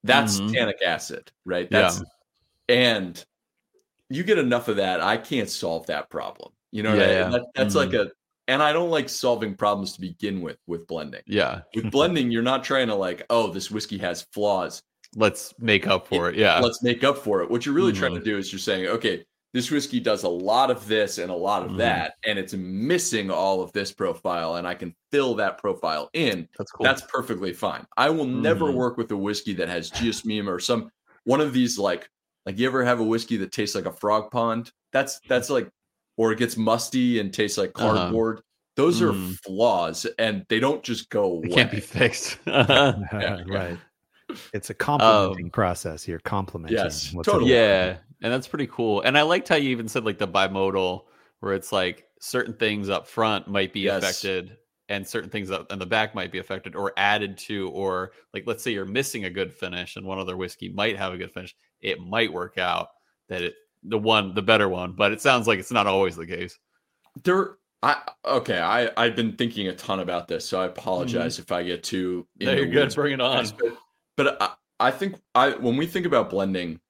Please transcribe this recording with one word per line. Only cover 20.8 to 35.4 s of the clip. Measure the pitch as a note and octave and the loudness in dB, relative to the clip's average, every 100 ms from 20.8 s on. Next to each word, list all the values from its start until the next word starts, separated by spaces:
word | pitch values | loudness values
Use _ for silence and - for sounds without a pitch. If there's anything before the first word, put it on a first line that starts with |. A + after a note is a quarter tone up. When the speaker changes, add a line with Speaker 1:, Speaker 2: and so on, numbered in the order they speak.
| G2+ | 0
Speaker 1:
this | A2 G2+ - | 0 0 -2
and | F2+ | -6
a | |
lot | F2+ F#2 G2+ | -4 -2 -2
of | F2+ | -2
Speaker 2:
Mm-hmm. | F#2+ | 0
Speaker 1:
that, | A#2 F#2 D#2+ - | 0 0 -4 -6
and | A2 G2+ | -4 -4
it's | F#2 | -4
missing | G2 F#2 F#2+ B2+ F3 F3 A2 G2 | -8 -6 -4 0 0 0 -2 -2
all | E2+ F#2+ F#2+ | 0 0 0
of | F2+ | -2
this | G2+ G2 | -6 -6
profile, | - F#2+ - F#2 F2 E2 E2+ | -4 -4 -2 -4 -2 -2 -4
and | F2 | -6
I | F2 | -6
can | F2+ - _ | -10 -14 _
fill | C#3+ C3+ A2 | 2 2 2
that | G2 - | 0 0
profile | G2+ F#2 F2 D#2 - | -4 -2 -2 -2 -4
in." | D#3+ D3 F#2+ E2 _ | -2 0 0 -8 _
Speaker 2:
That's | G2 | -12
cool. | - | 0
Speaker 1:
That's | B2 C#3 | 2 2
perfectly | - C3+ A#2+ G#2 F#2+ | -2 -6 -4 -4 -4
fine. | - G2+ C#2 - - | -4 -4 -4 -8 0
I | C3+ | 2
will | D#3+ C3+ | 2 -2
never | B2 D3+ E3 D#3 | 0 0 2 0
Speaker 2:
Mm-hmm. | B2+ | 0
Speaker 1:
work | B2 A#2 | 0 -2
with | A2+ | -4
a | G#2 | -2
whiskey | G2 G#2 - | -2 -4 -4
that | F#2 F2 | -4 -2
has | F2 E2+ | -2 -6
geosmin | - A#2 A2 A2+ G#2+ G2+ | -2 -2 -2 -4 -2 -2
or | F2+ | -4
some, | - A#2+ A2+ _ _ _ | 0 -2 -2 _ _ _
one | - C3+ | 0 2
of | D3+ | 2
these, | B2+ A#2+ G#2+ | 2 0 2
like, | G2+ E2+ - _ _ _ | 0 -2 -6 _ _ _
like, | - F#2+ | -10 0
you | B2+ | 0
ever | C3 | 2
have | B2 A#2+ | 2 2
a | |
whiskey | A2 A2+ A2+ A2+ | 2 0 0 -4
that | F#2+ | -4
tastes | - G#2 | -4 -2
like | G2+ F#2 | -2 -6
a | |
frog | - G#2 G#2+ G#2+ | -4 2 2 0
pond? | B2 A#2 A2+ A#2+ _ _ | -2 0 -2 -6 _ _
That's, | C3+ C3+ - - | -2 -2 -6 0
that's | B2 | 0